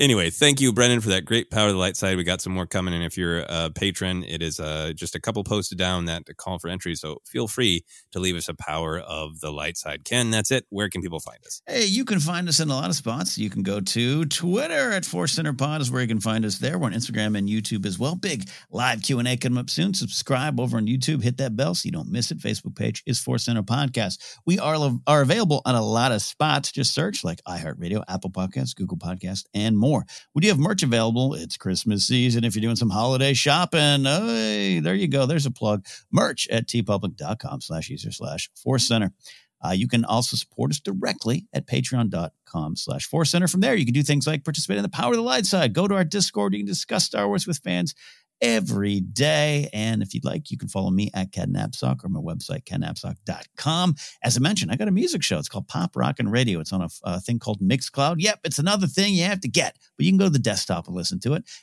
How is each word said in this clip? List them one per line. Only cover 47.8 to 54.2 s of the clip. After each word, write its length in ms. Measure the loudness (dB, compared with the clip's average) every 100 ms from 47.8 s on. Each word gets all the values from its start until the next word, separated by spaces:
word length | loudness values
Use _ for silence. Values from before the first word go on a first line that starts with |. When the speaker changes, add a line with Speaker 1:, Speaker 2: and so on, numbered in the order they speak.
| -2 -4 -16 -20 _ -2
Speaker 2:
every 580 | 2 2 0 0 0 0
day. 720 | -2 0 2 4 2 0 -2
And 280 | -2 0 0
if 120 | -2
you'd 120 | -4 -4
like, 260 | -4 -6
you 60 | -8
can 100 | -6
follow 220 | -2 0
me 200 | 2 0
at 180 | -2 -6
Ken 220 | -4 -2
Napzok 500 | -2 -4 -2 -2 -2
or 60 | -2
my 100 | -6
website, 460 | -4 -6 -8 -10 -6
ken 160 | -6
napzok 340 | -6 -6 -8 -8 -8
dot 220 | -10 -12 -6
com. 400 | -2 2 2 0 -4 -6